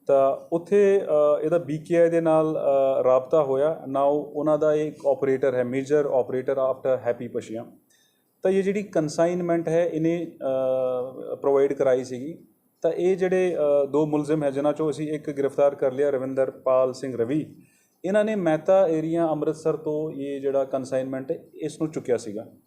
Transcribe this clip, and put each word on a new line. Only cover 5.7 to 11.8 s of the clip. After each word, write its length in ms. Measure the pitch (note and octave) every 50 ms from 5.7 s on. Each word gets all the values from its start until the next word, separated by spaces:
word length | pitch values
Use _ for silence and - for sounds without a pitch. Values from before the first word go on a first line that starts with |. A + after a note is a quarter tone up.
| B2+ C3+ C3+ C3 D3 D3+ C#3+
ਆਪਰੇਟਰ 460 | C#3 C#3 B2+ A#2+ - B2+ B2+ B2+ C3+ C3+
after 500 | C3+ C3 C3 C3 - - C3+ C3 A#2+ A2
ਹੈਪੀ 220 | A#2+ A#2 - B2 A2+
ਪਸ਼ੀਆਂ। 360 | - A#2+ - - A2 A2+ - - - _ _ _ _ _ _ _ _ _ _ _ _ _ -
ਤਾਂ 80 | F#3+
ਇਹ 120 | G3 G3 F#3+
ਜਿਹੜੀ 260 | G3 F#3+ G#3+ G3 G#3 - E3+
consignment 680 | D#3 D3+ - - E3 F3 F3+ F#3 F3+ E3+ E3+ E3+ E3 E3
ਹੈ 160 | D#3+ E3+ F3
ਇਹਨੇ, 480 | E3+ - D#3 D#3+ E3 E3+ E3+ E3 E3 -
ਅ, 1000 | - C3+ C3+ C3 C3 C3 C3 C3 C3 C3 B2+ B2+ B2 B2 C3 C3 B2 - - C3+
ਪ੍ਰੋਵਾਈਡ 380 | - - C#3+ C#3 C#3 C#3 D3 C#3+
ਕਰਾਈ 320 | C#3